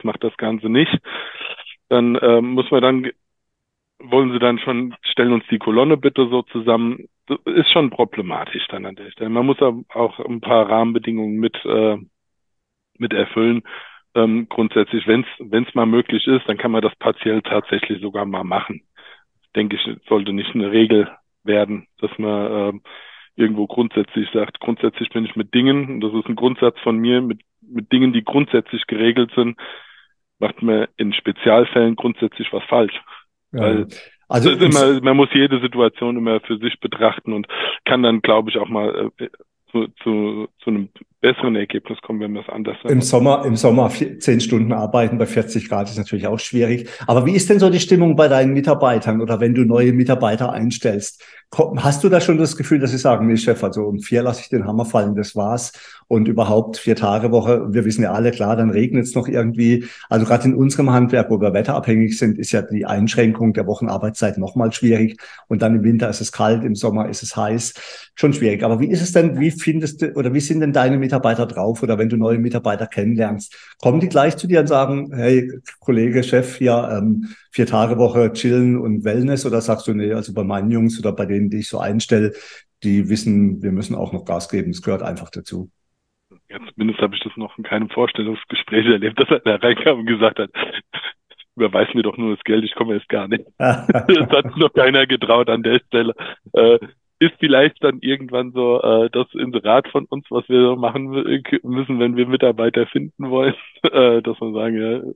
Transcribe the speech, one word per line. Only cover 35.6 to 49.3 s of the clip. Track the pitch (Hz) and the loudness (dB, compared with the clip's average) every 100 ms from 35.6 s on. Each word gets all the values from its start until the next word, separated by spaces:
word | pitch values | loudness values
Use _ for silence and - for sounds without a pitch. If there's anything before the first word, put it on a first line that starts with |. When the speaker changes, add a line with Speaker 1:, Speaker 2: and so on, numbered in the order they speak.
Speaker 1:
Situation | 123 123 113 - 120 120 | -2 2 2 2 -4 -2
immer | 113 110 | 0 -2
für | - 110 | -2 -6
sich | 117 - | -6 -6
betrachten | 110 - 110 - - | -8 0 0 0 -6
und | 107 - - - - | -6 -6 -8 -8 -6
kann | - 127 | -2 2
dann, | 120 113 | 2 2
glaube | 117 110 110 | 2 2 0
ich, | 117 | -4
auch | 104 | -4
mal, | 110 107 95 110 - | -4 -4 -4 -6 -8
äh, | 120 - _ _ _ | -14 -14 _ _ _
zu, | 113 110 - | -6 -6 -6
zu, | 113 107 104 107 107 _ | -4 -2 -2 -6 -10 _
zu | 120 | -4
einem | 104 98 - - _ | -4 -6 -14 -20 _
besseren | 123 127 127 | 0 0 -2
Ergebnis | 107 101 - - 113 | -2 -4 -6 -8 -12
kommen, | - 107 | -10 -8
wenn | 104 | -8
man | 104 | -8
es | - | -10
anders | 110 107 - | -10 -8 -6
Speaker 2:
Im | 135 131 | 0 0
Speaker 1:
macht. | 123 | 2
Speaker 2:
Sommer, | 123 139 139 | 4 4 2
im | 131 113 | 0 2
Sommer | - 120 120 | 4 4 2
vier, | - 147 - | 0 -6 -2
zehn | - 113 | 0 2
Stunden | - 113 113 | 2 0 0
arbeiten | 107 107 123 113 117 | -2 0 2 2 0
bei | 104 | -2
vierzig | 117 107 110 - | -2 -2 -4 -4
Grad | 101 101 | -4 -4
ist | 107 | -6
natürlich | 101 101 101 | -6 -6 -4
auch | 110 | -6
schwierig. | - 123 117 123 113 - - | -4 -2 0 -2 -6 -6 0
Aber | 120 135 | 2 4
wie | |
ist | 190 190 | 2 4
denn | 208 | 6
so | 190 | 6
die | 175 | 4
Stimmung | - 180 170 147 | 4 4 6 6
bei | 147 | 6
deinen | 131 135 | 4 4
Mitarbeitern | 139 143 139 131 113 117 110 | 2 2 2 2 2 0 -2
oder | 113 | -2